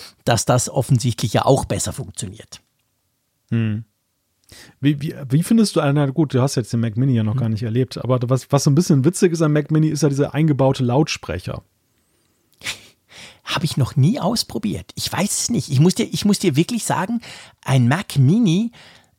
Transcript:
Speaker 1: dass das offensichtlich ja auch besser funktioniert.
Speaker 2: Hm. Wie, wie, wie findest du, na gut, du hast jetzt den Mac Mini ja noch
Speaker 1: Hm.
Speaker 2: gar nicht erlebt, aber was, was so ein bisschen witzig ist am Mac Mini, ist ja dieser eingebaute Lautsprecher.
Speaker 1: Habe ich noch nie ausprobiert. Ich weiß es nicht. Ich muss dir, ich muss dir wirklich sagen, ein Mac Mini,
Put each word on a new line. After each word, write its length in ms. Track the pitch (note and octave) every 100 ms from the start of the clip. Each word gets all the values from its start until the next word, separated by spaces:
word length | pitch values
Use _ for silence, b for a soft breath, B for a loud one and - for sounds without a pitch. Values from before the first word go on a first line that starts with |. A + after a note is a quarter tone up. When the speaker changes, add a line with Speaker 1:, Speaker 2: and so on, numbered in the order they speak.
| B _
Speaker 1:
dass 200 | - A2+
das 260 | - B2 -
offensichtlich 640 | - - B2+ B2+ - G#2+
ja 120 | A#2+
auch 200 | A#2+ C3+
besser 280 | - G2 -
funktioniert. 680 | - F#2 - F#2+ G#2 - - _ _ _ _ _ _ _ _ _
Speaker 2:
Hm. 340 | A#2 A2 G#2+ A2+ _ _ _ _ _ _ B B _
Wie, 220 | C#3 C#3+
wie, 120 | D#3 - C3+
wie 140 | C#3+
findest 320 | - A3+ G3+
du, 60 | E3
na 260 | D3 C#3+ C#3+
gut, 260 | C3 D3+
du 80 | B2+
hast 140 | C3+
jetzt 180 | - A2
den 80 | A#2+
Mac 160 | A#2 G#2
Mini 180 | C#3
ja 100 | A#2
noch 100 | G#2+
Speaker 1:
Hm. 60 | B2
Speaker 2:
gar 80 | A2+
nicht 160 | G#2+
erlebt, 340 | A#2+ A#2 B2+ -
aber 220 | A#2 B2+ B2
was, 180 | C3 -
was 140 | C#3
so 60 | D3+
ein 60 | C#3
bisschen 280 | F3 C#3+
witzig 280 | C3+ - F#3+
ist 100 | D#3+
am 100 | D#3
Mac 200 | D3 D3
Mini, 160 | D#3 D#3
ist 160 | D3
ja 40 | D#3
dieser 240 | C#3 C#3+
eingebaute 520 | C#3 D#3+ C3 C3+ C3+
Lautsprecher. 760 | A#2+ B2+ D#3 - - F2 - - - _ _ _ _ _ _ _ _ _ B B B _ _ B B B
Speaker 1:
Habe 220 | - -
ich 120 | D#3+ -
noch 200 | B2 -
nie 240 | C#3 C4
ausprobiert. 720 | F3 A#3 - A2+ G#3 F2+ -
Ich 180 | - -
weiß 280 | - G3 -
es 100 | -
nicht. 200 | A#3 -
Ich 100 | C3
muss 160 | F3 -
dir, 80 |
ich 200 | - -
muss 140 | G3+ G3
dir 160 | F#3+
wirklich 300 | C3+ F3 A#3
sagen, 360 | - C3+ F#3+ A#3 B B B B
ein 240 | - C3 A#2+
Mac 280 | D#3+ - C#3+
Mini, 540 | C3 G#3+ G#3+ F3 A#3 B B B B